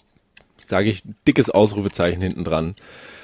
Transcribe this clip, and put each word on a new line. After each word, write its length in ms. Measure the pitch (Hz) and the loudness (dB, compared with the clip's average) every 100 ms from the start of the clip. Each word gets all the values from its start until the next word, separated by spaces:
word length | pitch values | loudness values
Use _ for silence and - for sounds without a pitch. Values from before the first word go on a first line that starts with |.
| _ _ _ _ _ _ | _ _ _ _ _ _
Sag 220 | - 95 104 | -4 -2 0
ich, 160 | 98 - - - | -2 -8 -2 2
dickes 240 | 139 117 | 2 2
Ausrufezeichen 720 | - 107 104 98 - 87 87 | 4 2 2 -4 -2 -2 0
hinten 220 | 92 - | -4 -4
dran. 320 | 85 80 80 98 - - - - | -4 -2 -4 -8 -16 -20 -20 -20